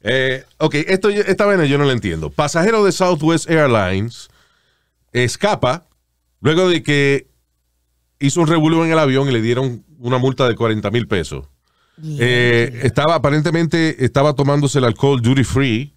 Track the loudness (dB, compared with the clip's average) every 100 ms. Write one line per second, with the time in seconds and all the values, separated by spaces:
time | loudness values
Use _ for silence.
0 | -2 -2 -2 -4 -10 _ -2 -2 -2 0
1 | 0 0 -2 0 2 2 2 2 0 0
2 | -2 -4 -6 -4 -2 0 0 2 2 2
3 | 0 0 0 0 0 0 2 2 0 -2
4 | -4 -10 -20 _ _ _ _ _ _ _
5 | _ -2 -2 -2 -2 0 -2 -2 _ _
6 | _ _ _ _ 0 2 2 0 0 0
7 | 2 0 -4 _ _ _ _ _ _ _
8 | _ _ -2 0 2 2 2 2 2 2
9 | 2 0 0 0 0 -2 -2 -6 _ -10
10 | -4 0 0 0 -2 0 -2 -2 -2 -4
11 | -2 -4 -4 -10 -14 _ _ _ _ _
12 | -12 -4 0 2 2 2 0 -2 -2 0
13 | 0 2 2 0 0 0 0 0 -2 0
14 | -2 2 0 2 0 2 2 2 0 0
15 | 0 2 2 2 2 0 0 -2 -6